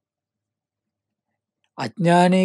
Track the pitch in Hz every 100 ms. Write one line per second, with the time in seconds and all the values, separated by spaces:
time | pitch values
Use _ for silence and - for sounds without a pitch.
0 | _ _ _ _ _ _ _ _ _ _
1 | _ _ _ _ _ _ _ - 131 -
2 | 170 175 180 185